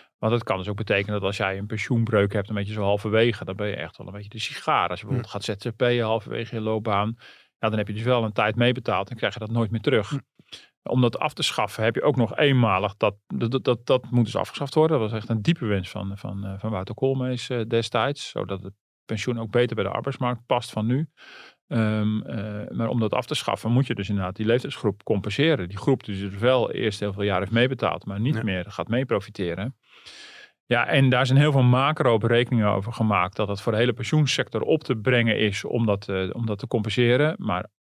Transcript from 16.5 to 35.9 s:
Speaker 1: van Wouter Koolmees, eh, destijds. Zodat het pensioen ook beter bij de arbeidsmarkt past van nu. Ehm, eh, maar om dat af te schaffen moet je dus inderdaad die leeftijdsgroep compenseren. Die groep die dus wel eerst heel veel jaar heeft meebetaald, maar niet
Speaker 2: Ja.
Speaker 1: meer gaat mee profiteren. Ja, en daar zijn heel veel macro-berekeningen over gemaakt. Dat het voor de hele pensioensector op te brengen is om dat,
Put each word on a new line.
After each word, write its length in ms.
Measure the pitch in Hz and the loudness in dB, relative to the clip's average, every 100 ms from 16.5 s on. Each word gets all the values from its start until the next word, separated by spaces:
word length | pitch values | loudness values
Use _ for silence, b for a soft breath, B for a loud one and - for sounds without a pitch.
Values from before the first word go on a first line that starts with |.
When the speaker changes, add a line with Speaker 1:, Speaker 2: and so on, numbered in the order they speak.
| 98 | -6
Speaker 1:
van 120 | 110 | -4
Wouter 240 | 101 95 107 | -4 -6 -2
Koolmees, 540 | 135 131 127 123 - | 0 0 -2 -4 -4
eh, 100 | 123 113 | -4 0
destijds. 640 | 117 113 117 123 147 - | 0 0 0 0 -2 -6
Zodat 340 | - - 98 | -6 -4 -6
het 100 | 95 - _ _ - | -8 -16 _ _ -8
pensioen 340 | 110 - 117 | -4 -2 -4
ook 120 | 113 | -2
beter 240 | 120 123 110 | 0 0 0
bij 80 | 98 | -2
de 60 | |
arbeidsmarkt 540 | - 135 - 123 120 - | -2 -4 -4 -4 -4 -2
past 260 | 123 - | -2 -2
van 140 | - 110 | -2 0
nu. 240 | 131 160 B B B B B _ | 0 -2 B B B B B _
Ehm, 540 | 117 110 107 107 107 | 0 0 2 0 -2
eh, 480 | - 113 107 104 - 120 | -4 -8 -8 -8 -8 -4
maar 100 | 117 | -2
om 120 | 120 | 0
dat 140 | 110 | 0
af 120 | - - | 0 -2
te 100 | - | -4
schaffen 360 | - 101 117 | -2 -2 0
moet 160 | 120 123 | 2 2
je 80 | 107 | -2
dus 140 | 92 | -2
inderdaad 260 | 101 92 95 | -2 -2 -2
die 100 | 110 | 2
leeftijdsgroep 580 | 123 147 - 110 98 | 2 0 -2 -2 -2
compenseren. 640 | - 104 101 98 156 139 87 | -2 -2 0 0 2 0 -2
Die 80 | 98 | -4
groep 260 | - 131 | 0 0
die 160 | - 95 98 | -2 -6 -6
dus 80 | 98 | 0
wel 320 | 120 131 110 | 2 4 2
eerst 280 | - 110 101 | 0 -2 -2
heel 140 | 104 | -4
veel 100 | 98 | -2
jaar 160 | 101 92 | 0 0
heeft 120 | 101 | 0
meebetaald, 540 | 113 123 127 101 82 - | 2 2 2 -2 -2 -6
maar 140 | 101 | -4
niet 160 | 123 113 | -2 0
Speaker 2:
Ja. 80 | |
Speaker 1:
meer 220 | 110 92 87 | -2 -4 -6
gaat 200 | - 85 | -8 -4
mee 180 | 117 131 | -2 0
profiteren. 680 | 107 101 104 90 85 117 - B B B B B B B B _ | -2 -2 -6 -4 -4 -6 -10 B B B B B B B B _
Ja, 220 | 120 - | 0 2
en 220 | 147 135 | 4 4
daar 160 | 123 123 | 4 6
zijn 140 | 135 | 6
heel 120 | 151 | 6
veel 120 | 139 | 6
macro-berekeningen 1040 | 123 123 139 156 135 113 113 117 120 120 104 | 6 6 4 4 4 4 6 4 4 4 4
over 260 | 104 104 | 2 -2
gemaakt. 420 | - 110 98 90 - | 0 2 4 2 0
Dat 120 | 101 | -2
het 140 | 101 | -2
voor 100 | - | 0
de 60 | 107 | 2
hele 160 | 123 | 2
pensioensector 680 | 117 117 156 143 - - - | 0 0 2 2 0 -2 -2
op 220 | - 160 | 2 0
te 120 | - 113 | 2 -2
brengen 420 | 104 123 117 107 | 2 4 4 2
is 260 | 107 101 | 2 0
om 220 | - 120 | -2 0
dat, 240 | 113 | 2